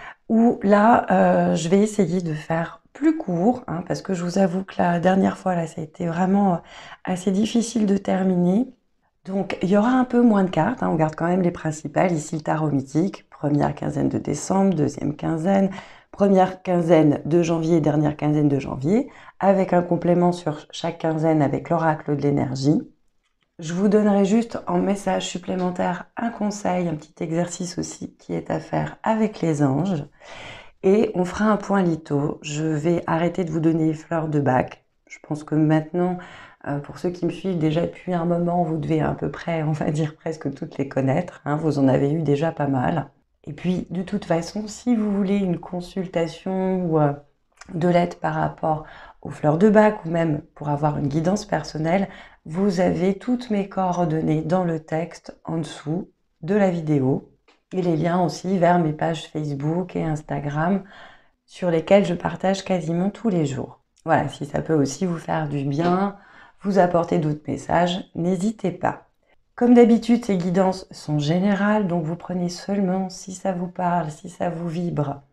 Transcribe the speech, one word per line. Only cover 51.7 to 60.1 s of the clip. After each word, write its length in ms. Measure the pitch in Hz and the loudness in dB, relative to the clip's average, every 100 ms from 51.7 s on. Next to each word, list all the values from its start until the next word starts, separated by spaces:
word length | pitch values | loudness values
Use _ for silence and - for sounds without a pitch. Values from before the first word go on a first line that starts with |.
| 151 160 190 190 - - _ | -4 0 0 0 -6 -20 _
vous 360 | - 160 202 175 | -10 -2 0 2
avez 340 | 180 165 185 | 2 2 0
toutes 360 | 196 - 247 247 | 0 -2 -4 -2
mes 180 | 208 196 | -4 -2
coordonnées 760 | - 185 175 175 160 160 156 | -2 -2 0 0 0 0 0
dans 220 | 156 185 | 0 0
le 160 | 175 160 | 0 -4
texte 560 | 156 160 170 - - - | -4 -6 -6 -10 -18 -16
en 140 | - 165 | -8 -6
dessous 500 | 156 - 143 269 - _ _ _ | -6 -8 -6 -6 -6 _ _ _
de 120 | 156 | -2
la 160 | 208 190 | 2 2
vidéo 600 | 175 156 147 131 151 - _ _ _ _ | 0 0 2 2 0 -4 _ _ _ _
et 100 | 185 | -2
les 140 | 175 156 | 0 0
liens 240 | 170 180 | 0 0
aussi 380 | 170 - 180 190 | 0 -2 -2 2
vers 200 | 170 175 | 4 4
mes 140 | 160 | 2
pages 360 | 151 160 160 - | 0 -4 -4 -8
Facebook 680 | 156 151 143 151 170 180 175 | -8 -6 -4 -2 -2 -4 -4
et 80 | |
Instagram 800 | 165 | -4